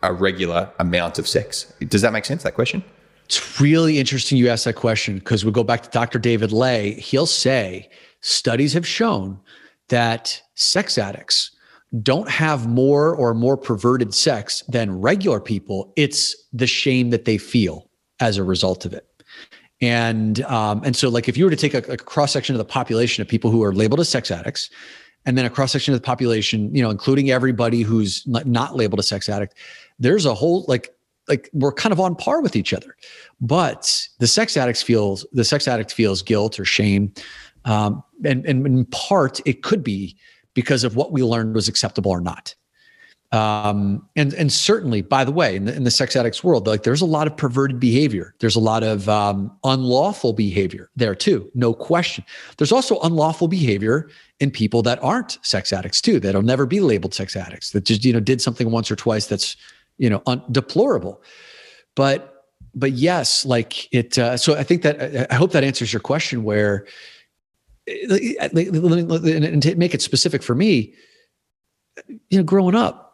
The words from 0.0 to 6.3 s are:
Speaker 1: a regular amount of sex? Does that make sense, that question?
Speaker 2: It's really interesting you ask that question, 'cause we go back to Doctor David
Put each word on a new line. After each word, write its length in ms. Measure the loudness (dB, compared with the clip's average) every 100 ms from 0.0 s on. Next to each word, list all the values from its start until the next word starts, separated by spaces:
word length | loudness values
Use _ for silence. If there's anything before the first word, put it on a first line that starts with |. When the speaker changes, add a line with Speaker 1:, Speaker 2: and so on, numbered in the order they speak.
Speaker 1:
a 100 | -2
regular 580 | 0 -2 -2 -2 -2 -4 -4
amount 400 | -2 0 -2 -4
of 80 | -2
sex? 460 | -2 -2 -10 -12 -12
Does 220 | -2 0
that 100 | 2
make 120 | 0
sense, 180 | -4 -6
that 120 | -6
question? 300 | -2 -4 -4 -10 _ _ _
Speaker 2:
It's 360 | _ -6 -6 0
really 380 | 4 4 4 2
interesting 400 | 0 -2 0 4
you 100 | 4
ask 160 | 2
that 120 | -2 -2
question, 440 | 0 0 -2 -6
'cause 240 | -2 0
we 80 | 2
go 120 | 0
back 180 | 0 -2
to 80 | -2
Doctor 280 | -4 -2 -2
David 320 | 0